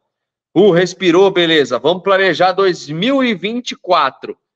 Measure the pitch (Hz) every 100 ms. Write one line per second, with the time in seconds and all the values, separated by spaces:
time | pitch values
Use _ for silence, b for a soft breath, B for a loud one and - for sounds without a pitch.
0 | _ _ _ _ _ 160 202 170 180 -
1 | 185 170 196 175 170 160 127 120 135 180
2 | 190 190 190 147 180 185 196 160 139 156
3 | 233 277 247 185 190 240 - - - 170
4 | 135 - - - _